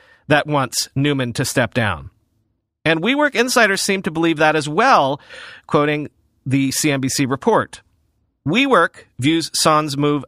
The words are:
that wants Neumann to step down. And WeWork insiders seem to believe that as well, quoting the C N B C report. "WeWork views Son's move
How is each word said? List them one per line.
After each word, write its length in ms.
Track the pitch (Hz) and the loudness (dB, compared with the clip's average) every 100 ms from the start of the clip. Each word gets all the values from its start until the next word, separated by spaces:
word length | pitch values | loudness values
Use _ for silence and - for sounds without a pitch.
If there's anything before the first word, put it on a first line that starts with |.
| _ _ - | _ _ 0
that 200 | 147 147 | 0 2
wants 400 | 147 127 - - - | -2 -2 -4 -6 -2
Neumann 380 | 143 139 123 | 0 0 -4
to 100 | 110 | -4
step 300 | 131 - 117 | -4 -2 -2
down. 380 | - 107 80 69 _ _ _ _ _ _ _ 156 | 0 -2 -2 -10 _ _ _ _ _ _ _ -2
And 160 | 160 | 0
WeWork 340 | 190 277 294 202 | 0 0 0 0
insiders 460 | 247 247 214 196 | 0 2 2 0
seem 220 | - 196 | -2 -2
to 80 | 185 | -2
believe 260 | 160 165 156 | -2 0 2
that 180 | 156 156 | 2 2
as 140 | 143 | -2
well, 500 | 156 254 214 135 147 - - - - - | 0 4 4 2 -2 -10 -20 -20 -20 -4
quoting 420 | 156 147 151 143 _ _ _ - | 0 0 -2 -6 _ _ _ -2
the 260 | 135 135 | 0 0
C 200 | - 156 | -2 -2
N 100 | 139 | -2
B 80 | 131 | -2
C 160 | - 135 | -2 -2
report. 560 | 131 - 202 113 - _ _ _ _ _ _ 139 | -2 0 0 0 -10 _ _ _ _ _ _ -2
"WeWork 580 | 196 277 214 175 - - - | 0 4 4 2 -2 -20 -4
views 320 | 131 165 156 - | 0 0 -2 -2
Son's 420 | 165 151 151 139 | 2 2 0 -2
move 260 | 147 147 | 0 0